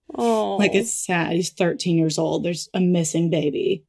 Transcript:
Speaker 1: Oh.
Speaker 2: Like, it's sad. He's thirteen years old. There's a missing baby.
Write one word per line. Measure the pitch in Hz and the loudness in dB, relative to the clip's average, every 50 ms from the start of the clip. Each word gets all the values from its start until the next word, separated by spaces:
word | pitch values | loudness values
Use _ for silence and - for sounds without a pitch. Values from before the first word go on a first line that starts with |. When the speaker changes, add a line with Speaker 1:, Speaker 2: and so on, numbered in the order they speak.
| _ - | _ -12
Speaker 1:
Oh. | 302 - 233 233 226 220 214 202 196 | -6 -2 0 2 2 2 0 -2 0
Speaker 2:
Like, | 196 202 196 196 | 2 2 2 2
it's | 196 233 226 | 2 0 0
sad. | - - - - 185 170 160 - 170 | -6 -8 -4 -2 -2 0 0 0 0
He's | 165 180 - | -2 -2 -4
thirteen | - - 190 170 - - - 180 165 | -2 0 0 0 0 0 -2 0 2
years | 165 160 160 151 - | 2 2 2 0 0
old. | 160 156 151 160 | 0 0 0 -2
There's | 151 170 175 156 - - - | -2 -4 -4 -6 -8 -6 -2
a | 190 | 0
missing | 185 180 180 170 165 156 - 165 170 170 | 2 2 2 2 0 0 0 0 0 2
baby. | 165 160 151 143 - 175 - 135 190 165 - | 0 0 0 -2 -2 -2 -2 -2 -2 -2 -6